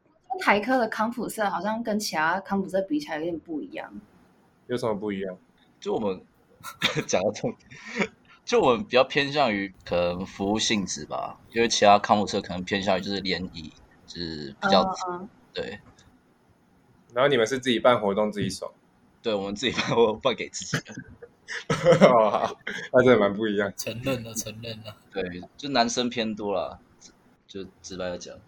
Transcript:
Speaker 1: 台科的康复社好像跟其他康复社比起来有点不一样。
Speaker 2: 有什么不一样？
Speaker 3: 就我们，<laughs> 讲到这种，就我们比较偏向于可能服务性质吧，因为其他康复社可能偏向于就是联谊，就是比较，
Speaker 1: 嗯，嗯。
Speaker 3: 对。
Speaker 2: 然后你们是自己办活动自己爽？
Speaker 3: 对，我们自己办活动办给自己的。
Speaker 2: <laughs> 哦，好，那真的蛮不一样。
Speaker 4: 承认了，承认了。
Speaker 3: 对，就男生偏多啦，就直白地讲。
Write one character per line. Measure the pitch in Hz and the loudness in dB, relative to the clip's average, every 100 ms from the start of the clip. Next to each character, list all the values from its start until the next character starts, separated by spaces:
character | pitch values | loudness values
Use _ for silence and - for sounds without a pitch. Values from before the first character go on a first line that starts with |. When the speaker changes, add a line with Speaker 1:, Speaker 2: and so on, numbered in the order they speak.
| _ _ - 381 | _ _ -10 -2
Speaker 1:
台 | 262 208 | 2 2
科 | 220 262 | 2 0
的 | 220 | 0
康 | - 220 | -2 -4
复 | 233 165 | -4 -6
社 | - 196 | -4 -2
好 | 170 | -2
像 | 202 226 | -4 -4
跟 | 233 208 | -2 -4
其 | - 160 | -2 0
他 | 160 190 | 0 0
康 | 190 196 | -2 -2
复 | 170 | 0
社 | 190 | -2
比 | 190 151 | 0 -4
起 | 151 | -4
来 | 151 | -6
有 | |
点 | 170 165 | -6 -6
不 | 175 - | -8 -8
一 | 139 | -8
样。 | 156 - 208 - _ _ _ _ _ - | -12 -12 -16 -20 _ _ _ _ _ -8
Speaker 2:
有 | 123 | -4
什 | 120 | -2
么 | 101 | -4
不 | 107 | -4
一 | 95 | -6
样？ | 95 92 _ _ _ _ | -8 -12 _ _ _ _
Speaker 3:
就 | 202 | -6
我 | 165 | -4
们， | 101 92 - _ _ _ | -4 -6 -12 _ _ _
<laughs> | - - - - - | -18 -6 -4 -4 -2
讲 | 98 | 0
到 | 104 | 0
这 | - | -2
种， | 123 - - - - 240 - - _ - - | -6 -8 -16 -20 -10 -6 -6 -8 _ -18 0
就 | 233 | 4
我 | 147 110 | 4 4
们 | 104 | 4
比 | |
较 | 123 | 4
偏 | 131 147 139 | 4 2 0
向 | 147 127 | 2 2
于 | 101 98 - | 2 -4 -10
可 | - 87 | -2 0
能 | 87 87 95 | 0 -2 -8
服 | - 98 | -4 0
务 | 110 | 0
性 | - 107 90 | 2 0 -2
质 | 76 78 | -6 -8
吧， | 127 - - - | -8 -10 -12 -4
因 | 113 | 0
为 | 117 | 2
其 | - | 6
他 | 104 104 | 8 8
康 | - 104 | 6 2
复 | 95 | 2
社 | 104 | -2
可 | - | -4
能 | 90 | -8
偏 | 90 98 | -4 -2
向 | 98 92 | 0 0
于 | |
就 | 98 | -2
是 | 98 | -4
联 | 92 87 92 | -4 -4 -6
谊， | 85 78 - - _ - | -12 -16 -18 -20 _ -18
就 | - | -12
是 | 82 78 71 - | -10 -8 -12 -6
比 | 196 | 2
较， | 190 | 2
Speaker 1:
嗯， | 185 185 185 180 | 2 -2 -8 -8
嗯。 | 208 - _ | -12 -20 _
Speaker 3:
对。 | 180 - 208 - - _ _ _ _ _ _ _ _ _ _ _ | -10 -10 -12 -18 -20 _ _ _ _ _ _ _ _ _ _ _
Speaker 2:
然 | 120 | 2
后 | 143 | 4
你 | 123 | 4
们 | 110 | 2
是 | 131 | 0
自 | 131 | 0
己 | 110 | 4
办 | 127 120 | 6 6
活 | 101 | 4
动 | 98 107 | 0 0
自 | 104 | -2
己 | 98 | -6
爽？ | 92 - - _ _ _ _ | -6 -10 -14 _ _ _ _
Speaker 3:
对， | 117 | -4
我 | 101 | -4
们 | 98 | -4
自 | 104 117 | -4 -2
己 | |
办 | - - | -2 0
活 | 117 113 | 4 4
动 | 110 | 2
办 | 131 | -2
给 | 104 80 | -2 -6
自 | - | -10
己 | - 156 | -8 -8
的。 | - - - - - _ - | -8 -16 -18 -20 -20 _ -14
Speaker 2:
<laughs> | - - - 170 165 156 | -8 -4 2 6 8 8
哦， | 120 104 | 8 4
好， | 113 113 - - - - | 2 -2 -6 -10 -10 2
那 | 127 | 6
真 | 127 | 8
的 | 113 | 6
蛮 | 101 | 4
不 | 101 110 | 2 -2
一 | 101 | 0
样。 | 101 - | -2 -4
Speaker 4:
承 | - 120 | -8 -6
认 | 135 123 | -4 -4
了， | 113 | -6
承 | 110 107 110 | -10 -10 -10
认 | 117 110 107 | -12 -12 -14
了。 | - _ | -18 _
Speaker 3:
对， | 98 90 90 - - | -8 -6 -8 -14 -14
就 | 143 | -2
男 | 127 117 | 0 2
生 | 127 123 | 0 -2
偏 | 120 110 | -2 -4
多 | 107 101 | -4 -4
啦， | 92 69 - _ _ - _ _ _ - | -2 -4 -10 _ _ -20 _ _ _ -18
就 | 98 92 _ | -14 -14 _
直 | - 92 | -14 -8
白 | 90 | -6
地 | 90 | -6
讲。 | - - | -10 -18